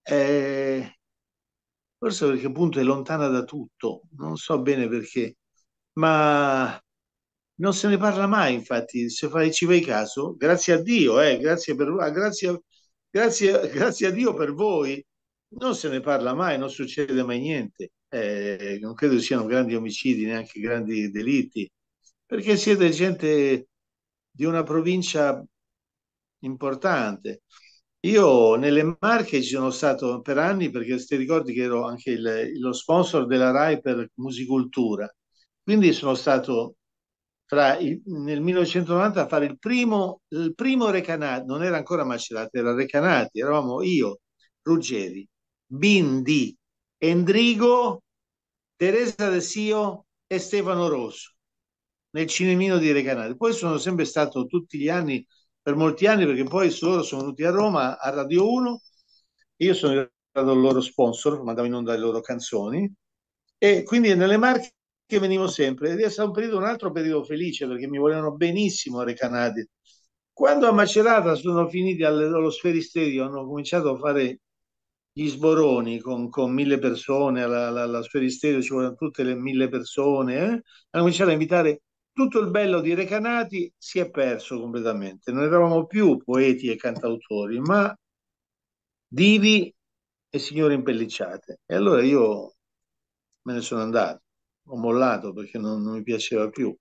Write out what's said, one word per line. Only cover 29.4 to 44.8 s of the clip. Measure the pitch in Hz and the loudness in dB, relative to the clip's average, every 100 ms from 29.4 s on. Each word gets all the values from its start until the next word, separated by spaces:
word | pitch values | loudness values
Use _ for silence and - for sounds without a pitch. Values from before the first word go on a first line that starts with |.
ci | 123 | -2
sono | 131 131 | -4 -4
stato | 127 151 139 131 123 | -2 -2 0 -2 -6
per | 135 139 | -4 0
anni, | 170 196 165 | 0 0 -2
perché | 123 117 127 | -4 -4 -6
se | - | -2
ti | |
ricordi | 139 131 160 131 | -4 0 -2 -2
che | 120 | -4
ero | 123 120 | -2 -2
anche | 120 120 - | -4 -8 -6
il, | 117 113 110 117 131 | -4 -2 -4 -4 -4
lo | 127 | -6
sponsor | 123 - 170 175 160 | -6 2 2 2 0
della | 120 131 127 | 0 2 4
rai | 135 156 147 | 4 2 0
per | 135 120 113 | -2 -4 -6
Musicultura, | - 131 123 127 131 123 131 117 101 107 _ _ _ _ _ | -10 -10 -8 -2 0 0 -2 -2 -2 -8 _ _ _ _ _
quindi | - 214 180 | 0 4 4
sono | - 139 | 4 0
stato | 127 151 131 127 117 120 _ _ _ _ _ _ _ | 0 2 2 2 -2 -4 _ _ _ _ _ _ _
fra | _ 143 135 151 | _ 2 4 2
i, | 156 165 | -2 -6
nel | 202 160 143 147 | -8 -8 -6 -2
millenovecentonovanta | 165 180 175 180 165 175 208 190 | 0 0 0 0 0 0 2 0
a | 147 | 0
fare | 156 | 0
il | 143 135 | -2 -4
primo, | 214 247 240 208 185 - _ | -2 0 2 0 -2 -6 _
il | 156 165 | -6 -6
primo | 165 254 262 220 | -2 0 2 2
Recanati, | 185 170 165 147 127 | 0 -2 -4 -4 -6
non | 131 143 | -6 -4
era | 180 165 | -2 -2
ancora | 131 170 | -2 -4
Macerata, | 131 117 - 110 110 127 | -2 -6 -8 -8 -6 -4
era | 120 | -2
Recanati, | 120 135 143 175 143 110 107 | -2 0 0 2 2 0 -4
eravamo | 135 151 127 131 | -2 -2 -2 -4
io, | 180 165 107 98 _ _ _ _ | 0 0 -2 -6 _ _ _ _
Ruggeri, | 151 165 | 0 0